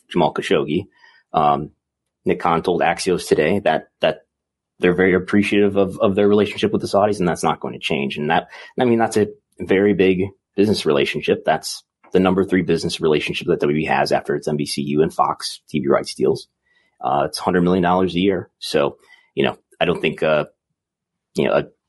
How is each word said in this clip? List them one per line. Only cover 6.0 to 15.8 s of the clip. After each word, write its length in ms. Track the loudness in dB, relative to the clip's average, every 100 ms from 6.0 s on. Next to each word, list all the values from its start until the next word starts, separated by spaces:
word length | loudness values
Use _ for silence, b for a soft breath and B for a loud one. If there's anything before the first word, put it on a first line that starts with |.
| 0 2
their 120 | 4
relationship 440 | 4 2 0 -2
with 100 | -2
the 60 | -2
Saudis, 320 | 0 2 2
and 80 | -2
that's 160 | 0
not 160 | -2 -4
going 140 | -6
to 60 | -8
change. 360 | -4 -4 -4 -4
And 120 | -2
that, 180 | -2 -2 B B B
I 60 | 2
mean, 140 | 2
that's 180 | 2 0
a 100 | -2 -4 _ -10
very 340 | 0 2 4
big 280 | 4 2 2 -2 -8 _ 0
business 300 | 0 0 0
relationship. 580 | 2 0 -2 -2 -2
That's 400 | 0 -2 -4 -14 -16 _ _
the 80 | 2
number 240 | 2 2 2
three 160 | 0
business 400 | 0 -2 -2 -2
relationship 460 | 0 0 -2 -4 -2
that 120 | -2
W 160 | 0 0
W 80 |
E 20 | 0
has 280 | 0 0
after 220 | -2 -2 -6
its 120 | -4
N 80 | -4
B 100 | -4
C 180 | -6
U 180 | -2 0
and 120 | 0
Fox 460 | 0 -2 -4 -10 -12 _
T 120 |
V 80 | -4